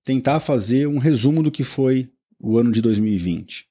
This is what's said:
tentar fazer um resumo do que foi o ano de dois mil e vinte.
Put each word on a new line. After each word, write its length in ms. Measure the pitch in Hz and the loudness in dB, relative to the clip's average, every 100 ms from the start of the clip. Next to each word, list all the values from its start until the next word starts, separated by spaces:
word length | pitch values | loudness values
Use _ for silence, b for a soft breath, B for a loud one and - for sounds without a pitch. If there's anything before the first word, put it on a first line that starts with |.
tentar 360 | - 131 131 151 | -4 -2 0 -2
fazer 480 | - 135 98 127 147 | 0 -2 0 0 0
um 100 | 143 | 0
resumo 440 | 143 135 127 160 | 2 2 2 2
do 80 | 151 | 0
que 120 | 147 | -2
foi 480 | 131 - 131 131 127 _ _ _ | -8 -2 0 0 -4 _ _ _
o 180 | 110 113 | 0 2
ano 140 | 120 | 2
de 100 | 113 | 2
dois 160 | 113 107 | 2 0
mil 140 | 107 | 0
e 60 | 98 | -2
vinte. 480 | 87 82 - - - | -2 -6 -8 -18 -18